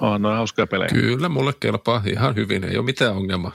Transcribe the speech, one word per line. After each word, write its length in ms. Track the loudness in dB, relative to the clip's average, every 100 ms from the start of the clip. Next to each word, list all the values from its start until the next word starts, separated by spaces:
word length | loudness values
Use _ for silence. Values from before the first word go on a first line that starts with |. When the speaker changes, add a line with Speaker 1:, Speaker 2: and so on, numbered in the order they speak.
Speaker 1:
onhan 200 | 0 2
noin 140 | 0
hauskoja 320 | 0 -2 -2 0
pelejä. 220 | 0 0
Speaker 2:
Kyllä, 400 | 2 2 0 0
mulle 240 | 0 0 -2
kelpaa 440 | -2 -2 0 0
ihan 300 | 0 0 0
hyvin, 280 | 0 0 -2
ei 140 | -2 -2
ole 80 |
mitään 300 | -2 0 0
ongelmaa. 360 | 0 -2 -2 -4